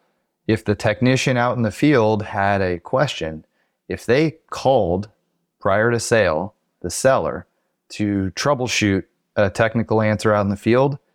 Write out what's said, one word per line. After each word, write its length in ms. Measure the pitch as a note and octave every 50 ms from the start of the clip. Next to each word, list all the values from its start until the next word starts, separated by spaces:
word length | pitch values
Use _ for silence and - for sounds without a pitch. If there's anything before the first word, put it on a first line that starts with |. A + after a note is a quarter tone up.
| _ _ _ _ _ _ _ _ _ -
if 160 | A2 A2 -
the 120 | - G#2
technician 640 | - - A2+ G#2 - B2 B2+ C3 B2 - D3 B2+ B2
out 200 | A#2+ B2 A2+ A#2+
in 60 | A#2
the 80 | G#2+
field 500 | - - - D3+ D3+ B2 A2 G#2+ G#2+ G#2 G2+
had 380 | - - G#2 G2 G2+ G2+ G2
a 160 | F#2+ F#2 F2+ E2+
question, 640 | - - - C3 D3 C3 - - E2 D#2+ D#2+ D#2 - _ _ _ _ _ _ _ _ -
if 180 | F#2 F2+ -
they 320 | - A#2 C#3 D#3+ D#3+ - - _ _
called 580 | - - - B2+ C3+ B2 G2+ E2 F2 F#2 G#2 G#2+ - _ _ _ _ _ _ _ _ _
prior 300 | - G2+ F#2+ G#2 G#2+ A#2+
to 100 | A#2+ A2+
sale, 540 | - - A#2+ A2+ G2+ F2+ D#2 D#2 F2 G2 - _ _ _ _ _
the 100 | - F2
seller, 560 | - - - C3 C3+ A2+ E2+ D2 B1+ E2+ - - _ _ _ _ _ _ _ _
to 420 | - - G#2+ G#2 G2+ G2 F#2+ F#2+ -
troubleshoot 680 | - - C#3 D3 B2 B2+ A#2 - - A2 G#2 G2 F#2+ - - _ _ _ _ _
a 140 | - G#2 G2
technical 520 | - - A2+ A2 - A#2 G#2+ - A2+ A2 A2
answer 300 | G#2+ G#2+ G2+ - A2 G#2
out 80 | G#2
in 80 | G2+ G2+
the 60 | G2+
field, 440 | G2 - A2+ A2+ B2+ C3+ C#3+ C#3 C#3 - _ _